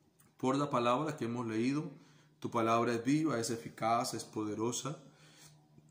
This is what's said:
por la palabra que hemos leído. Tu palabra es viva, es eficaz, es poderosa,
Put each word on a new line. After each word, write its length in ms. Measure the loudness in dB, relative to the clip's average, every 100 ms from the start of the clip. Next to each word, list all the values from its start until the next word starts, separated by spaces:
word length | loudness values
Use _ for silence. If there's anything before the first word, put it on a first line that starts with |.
| _ _ -20 -2
por 200 | 2 2
la 120 | 2
palabra 460 | 2 4 2 0 -4
que 100 | -4
hemos 220 | -4 -2
leído. 420 | 0 0 0 -4 -10 -20 -20 _ _
Tu 120 | -4
palabra 420 | 0 4 4 2
es 100 | 0
viva, 360 | 2 2 2 0
es 120 | -2
eficaz, 600 | -4 -8 -4 0 0 0
es 120 | -6 -6
poderosa, 760 | -6 -4 -2 -2 -2 -6 -8 -14 -20 -20 -20 -20 -20 _ -20 -20